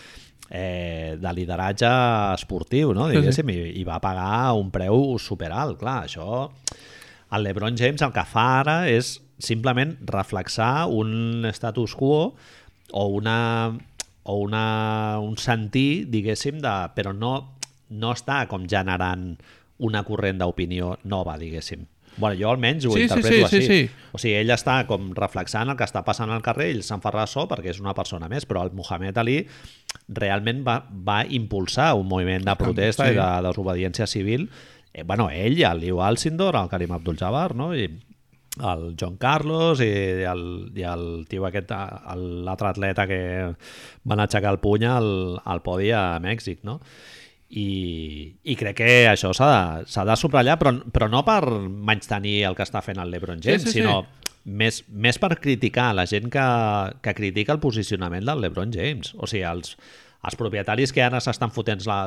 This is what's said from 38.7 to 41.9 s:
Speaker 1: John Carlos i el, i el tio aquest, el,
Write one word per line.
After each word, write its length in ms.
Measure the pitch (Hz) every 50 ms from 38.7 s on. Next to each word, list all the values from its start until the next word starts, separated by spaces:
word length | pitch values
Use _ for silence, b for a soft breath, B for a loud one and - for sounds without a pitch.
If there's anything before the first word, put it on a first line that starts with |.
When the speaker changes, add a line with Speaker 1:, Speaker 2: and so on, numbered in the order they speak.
| 90 80 82 85 85
Speaker 1:
John 220 | 82 90 90 92 98
Carlos 640 | 120 131 151 156 147 151 160 160 165 165 156 131
i 80 | 123 110 101 101 98 95 92 92 92
el, 480 | 90 90 90 87 87 90 90 95 - -
i 100 | 98 90
el 420 | 87 87 85 85 85 85 82 80 -
tio 180 | - 95 95
aquest, 260 | 92 90 101 92 -
el, 540 | 110 98 98 98